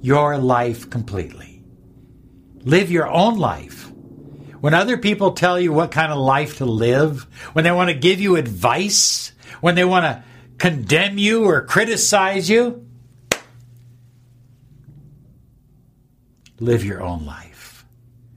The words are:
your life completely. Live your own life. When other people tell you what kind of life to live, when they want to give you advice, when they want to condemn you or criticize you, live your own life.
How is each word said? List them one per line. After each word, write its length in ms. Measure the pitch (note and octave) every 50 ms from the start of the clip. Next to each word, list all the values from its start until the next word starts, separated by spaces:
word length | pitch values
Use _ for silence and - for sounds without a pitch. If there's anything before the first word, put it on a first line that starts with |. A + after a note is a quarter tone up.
your 360 | - B2+ C#3 D3 D3 D3 D3 C#3
life 520 | B2+ B2+ B2+ A#2+ A#2+ A#2+ A2+ A#2 - -
completely. 720 | - A#2+ A2+ - G2 F#2+ E2 - - - - - - - - - - - - - - - - - - - - - - - - - - - -
Live 260 | B2 D3 F#3 G3+ E3+
your 180 | F3 E3 D3+ -
own 300 | - E3 F#3+ A3+ A#3 G#3
life. 540 | D#3+ A2+ E2+ D2 - - - - - - - - - - - - - - - - - - - -
When 120 | - D3 D#3
other 240 | E3+ G3 A#3+ B3 B3
people 360 | A#3+ G#3 G#3 G3+ G3+ F3+ -
tell 260 | - E3+ F3+ F3+ F3+
you 140 | F3+ E3+ D3+
what 180 | D#3 E3+ B2+
kind 200 | A#2+ D3+ D#3+ D#3
of 60 | D3+ C#3
life 400 | C3 C3 C3+ C#3+ D3+ D3 - -
to 80 | C3+
live, 580 | B2 A2 G#2+ A2+ A#2+ B2 C3+ D3+ D#3 D3 B2+ - - - - - - -
when 120 | D#3+ D#3+
they 60 | E3+
want 180 | F3 F3 F3+ F3
to 60 | E3
give 260 | C3+ B2 F3+ G3 F#3
you 160 | G3+ G3+ F3+ E3
advice, 960 | C#3 A#2 G2+ F2+ F2 A#2+ A#2+ D#3 G3 G#3 G3 - - - - - - - - _ - - - -
when 160 | - E3+ E3+
they 80 | F3 F3+
want 220 | F3+ F#3 F#3 E3+
to 180 | D3+ A#2+ - - - - - - - - -
condemn 600 | - F3+ D#3+ C3+ A2+ F#2 C#3+ D#3+ F#3+ G3+ G3 G3+
you 260 | G3+ G#3 A3+ A3+ A3
or 220 | G3 E3 C3+ -
criticize 840 | - - F3+ A3 A3+ A3+ F3 - - G#3+ G3+ F#3+ F#3+ G3 G3 F3 E3
you, 380 | G#3+ A#3 B3 A#3+ A#3+ - - - - - - - _ _ _ - - - - - - - - - - - - - - _ _ _ _ _ _ _ _ _ _ _ _ _ _ - - - - - - - - - - - _ _ - _ _ _ _ _ _ _ _ _ _ _ _ _ _ _ _ _ _ _ _ _ _ - _ -
live 260 | A2+ A#2+ A#2+ A2 F#2+
your 160 | G2+ G2 F2+ F2+
own 220 | F2+ F2 E2 D#2
life. 600 | D2 C#2+ - - - - - - - - - - _ _ _ _ _ _ _ _ - -